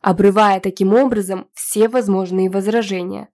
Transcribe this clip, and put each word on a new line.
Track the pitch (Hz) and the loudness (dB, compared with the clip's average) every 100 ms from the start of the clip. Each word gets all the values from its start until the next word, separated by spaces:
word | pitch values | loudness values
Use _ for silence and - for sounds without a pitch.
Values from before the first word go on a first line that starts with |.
обрывая | 196 180 202 196 208 190 | 0 4 4 4 2 2
таким | 190 185 190 | -2 -2 2
образом | 226 277 220 190 190 - | 4 2 -2 -4 -8 -10
все | - - 208 220 | -12 -6 0 0
возможные | 247 202 190 185 185 190 | 0 0 -2 0 -2 0
возражения. | 196 196 226 202 185 180 202 214 | -2 -2 -2 -2 -6 -8 -12 -16